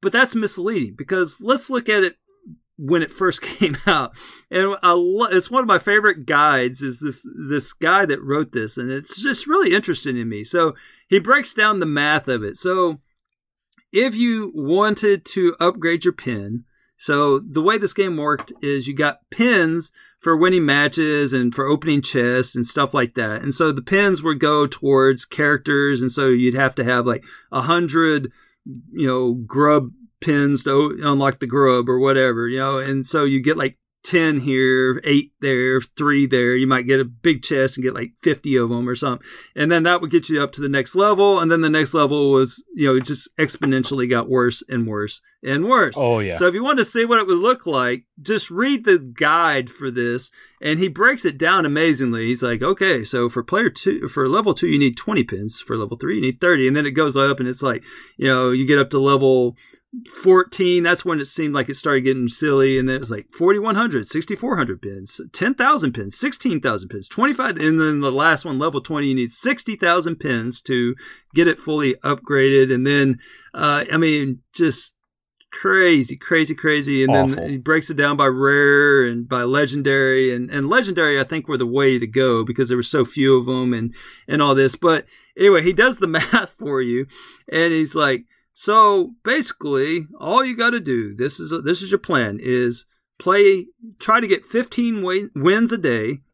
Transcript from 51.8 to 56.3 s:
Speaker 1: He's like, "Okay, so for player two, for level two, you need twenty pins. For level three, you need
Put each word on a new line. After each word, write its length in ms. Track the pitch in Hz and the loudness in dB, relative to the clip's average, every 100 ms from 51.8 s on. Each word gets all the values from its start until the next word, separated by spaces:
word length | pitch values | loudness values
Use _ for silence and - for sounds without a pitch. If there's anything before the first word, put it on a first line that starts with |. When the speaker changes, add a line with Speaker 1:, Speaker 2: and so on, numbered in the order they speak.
| 165 139 131 113 113 | 0 2 -2 -2 -2
Speaker 1:
He's 140 | 123 | -2
like, 180 | 123 117 | -2 -2
"Okay, 400 | 135 196 190 143 | -2 -2 0 -2
so 240 | 107 131 120 | -2 -2 -2
for 140 | 123 | -4
player 260 | 117 190 226 | -4 0 0
two, 380 | - - - 135 | -2 -4 -4 -6
for 220 | - 131 | -2 0
level 240 | 175 214 | 0 0
two, 140 | - 170 | 0 0
you 120 | 147 | 2
need 160 | 139 117 | 0 -2
twenty 260 | - 208 | -4 -2
pins. 360 | 117 95 104 113 | -2 -6 -10 -12
For 160 | - 113 | -8 -8
level 200 | 104 117 | -6 -8
three, 180 | 139 208 | -6 -4
you 60 | |
need 180 | 131 | -4